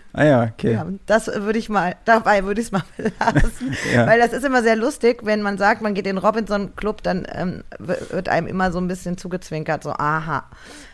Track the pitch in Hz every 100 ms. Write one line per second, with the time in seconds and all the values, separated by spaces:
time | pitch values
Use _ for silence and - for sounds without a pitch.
0 | - - 151 127 117 - - 110 - 196
1 | - 220 - 214 202 220 220 208 175 202
2 | - 226 185 202 190 208 226 190 - -
3 | 214 - - - 226 - 254 131 - 120
4 | 120 226 233 262 269 254 226 220 247 -
5 | 233 247 214 214 208 196 202 214 214 196
6 | 196 190 196 220 202 202 190 - 202 214
7 | 180 180 - - 180 - - - 170 -
8 | - 185 180 160 165 185 185 175 180 185
9 | 175 175 180 180 - 156 156 147 147 -
10 | 147 156 160 139 - - - - -